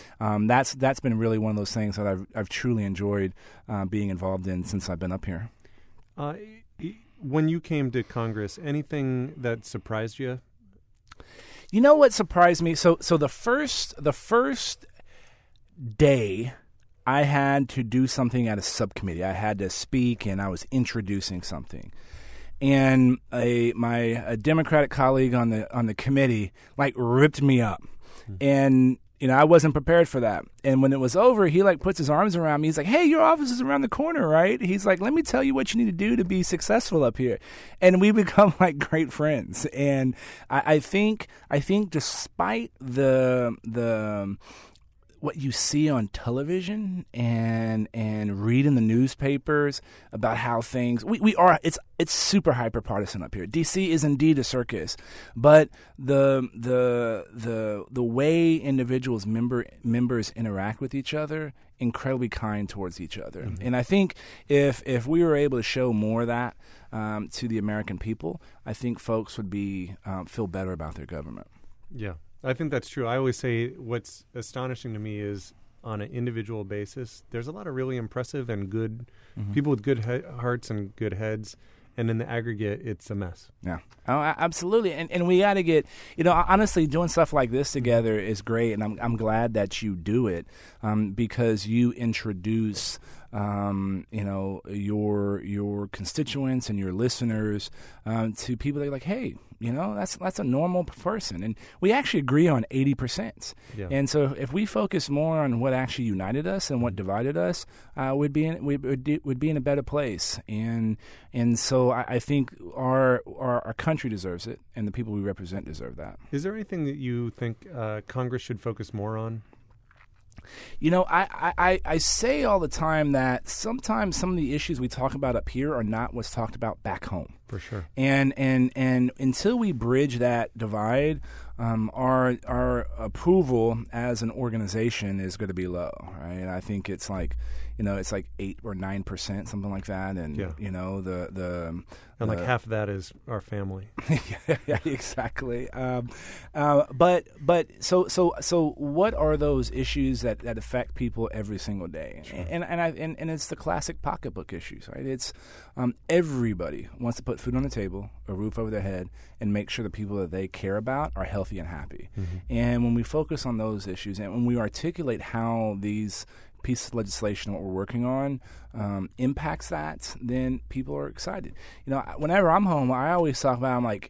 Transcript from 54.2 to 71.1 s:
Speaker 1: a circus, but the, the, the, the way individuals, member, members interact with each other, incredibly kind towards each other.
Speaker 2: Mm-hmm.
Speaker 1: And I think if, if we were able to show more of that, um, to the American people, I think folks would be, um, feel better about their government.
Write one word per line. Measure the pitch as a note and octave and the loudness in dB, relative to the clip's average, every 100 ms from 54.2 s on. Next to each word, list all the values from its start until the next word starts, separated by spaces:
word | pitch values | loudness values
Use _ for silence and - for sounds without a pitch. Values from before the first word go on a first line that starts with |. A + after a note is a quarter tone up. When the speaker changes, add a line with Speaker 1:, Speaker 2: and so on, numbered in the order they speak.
| D#3 C#3+ | 6 6
Speaker 1:
a | |
circus, | B2 B2+ A#2+ G#2 F2+ - - - - | 2 -2 -2 -6 -6 -10 -12 -18 -12
but | - C#3 D#3 D3+ - - - | 4 10 10 10 -2 -20 -8
the, | C3 C#3 C#3 C3+ B2+ | 2 6 6 4 0
the, | - A#2+ B2+ B2 A#2+ A#2 G#2+ - | -4 0 2 4 2 0 -4 -8
the, | A#2 A2+ A2+ G#2+ G#2 - | -10 -6 -4 -4 -6 -6
the | B2+ | -2
way | A#2+ A#2 D3 E3 E3 D#3+ | 0 2 4 6 6 4
individuals, | C#3 C3+ B2 B2+ B2+ A2+ | 2 2 2 0 0 -2
member, | G2+ A2+ A#2+ B2 - - | 0 0 0 0 -4 -6
members | B2 A#2 B2 A#2+ G#2+ - | 0 2 2 0 -2 -4
interact | A2 G2 G2+ A2+ | -4 -2 -4 -4
with | C3 | -6
each | C#3 B2+ | -6 -4
other, | D3+ D3+ D#3 D3+ - - - | -4 -4 -6 -8 -12 -20 -4
incredibly | A#2+ - C3 C3 A#2+ | -4 -2 -2 -2 -2
kind | - A2 G#2 G2+ | -4 -4 -4 -4
towards | G2 F#2 F2 | -6 -8 -8
each | E2+ - | -12 -10
other. | - - | -12 -10
Speaker 2:
Mm-hmm. | G#2 F2 B2 | -10 -6 -2
Speaker 1:
And | |
I | B2+ | 0
think | B2 G3 F#3+ - - - - | 2 4 4 0 -18 -14 2
if, | C#3+ C#3+ B2 | 4 4 2
if | - B2+ A#2+ | -2 -2 2
we | E3 | 4
were | E3+ D3 | 4 4
able | D3 B2 | 4 2
to | |
show | G#2+ C3 B2+ | -2 0 2
more | A2 G#2+ A2+ | 2 2 0
of | A#2 | 0
that, | A#2 B2 - - - - | -2 -4 -8 -20 -20 -12
um, | A2+ G#2+ G#2+ G#2 | -6 -6 -6 -8
to | - A#2+ | -6 -4
the | A2 | -2
American | G#2 G#2+ G#2 F#2 | -2 -4 -4 -6
people, | A2 A2+ E2 - - - - | -6 -6 -6 -8 -14 -16 -12
I | |
think | G#2+ B2 A#2 | -6 -6 -6
folks | - A2+ A2 - | -2 -4 -4 -8
would | G2 | -6
be, | G2+ G2+ G2 F2+ F#2+ | -4 -4 -6 -8 -12
um, | - F#2+ E2+ | -8 -8 -8
feel | - G2+ | -6 -6
better | F#2 F#2+ | -4 -6
about | F2 D#2 D#2 | -6 -8 -10
their | |
government. | C#2 | -12